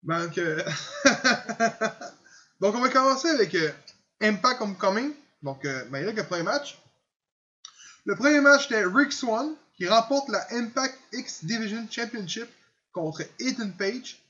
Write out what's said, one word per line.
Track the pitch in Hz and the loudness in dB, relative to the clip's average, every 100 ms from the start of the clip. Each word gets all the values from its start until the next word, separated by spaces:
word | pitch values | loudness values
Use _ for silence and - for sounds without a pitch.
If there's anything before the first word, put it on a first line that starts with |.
Donc, | 156 170 170 165 | -4 -4 -2 -2
euh, | 170 156 180 156 - - | -2 -2 -4 -6 -8 2
<laughs> | 403 226 262 233 - 214 226 - 220 - - - _ - _ _ | 2 4 2 0 -2 -2 -2 0 -4 -4 -16 -18 _ -20 _ _
donc | 190 | 0
on | 220 | 2
va | 254 | 2
commencer | 262 269 262 330 | 4 4 4 2
avec, | 302 185 | 2 2
euh, | 170 156 147 - _ _ _ | 2 0 -4 -18 _ _ _
Impact | 214 208 254 247 | 0 2 0 0
Homecoming. | 214 190 196 202 277 294 _ _ | -6 0 0 0 -2 -6 _ _
Donc, | 143 135 | -10 -6
euh, | 143 131 123 | -6 -6 -6
ben, | 135 | -6
il | 180 | -4
y | |
a | |
le | 214 | -4
premier | 190 175 | -4 -4
match. | 165 370 - - _ _ _ _ _ _ _ _ - _ - - | -2 -2 -4 -16 _ _ _ _ _ _ _ _ -20 _ -20 -14
Le | - 190 | -6 2
premier | 262 294 | 4 6
match, | 285 285 | 8 6
c'était | - 220 | 4 0
Rick | 180 208 285 | 2 2 2
Swann, | - 247 220 294 311 _ _ | 0 -2 -2 -2 -8 _ _
qui | 180 | 4
remporte | 220 226 277 269 | 4 4 -2 0
la | 202 - | -4 -2
Impact | 233 233 262 262 - _ | -4 -4 -2 -4 -6 _
X | 233 262 - | -12 -10 -12
Division | 160 226 220 220 220 | -6 -4 -4 -6 -8
Championship | - 226 226 180 220 233 _ _ _ _ | -6 -6 -6 -8 -8 -10 _ _ _ _
contre | - 160 156 151 _ | -6 -6 -6 -12 _
Ethan | 254 262 214 | -4 -4 -6
Page | 180 196 247 - - _ | -2 -2 -2 -10 -18 _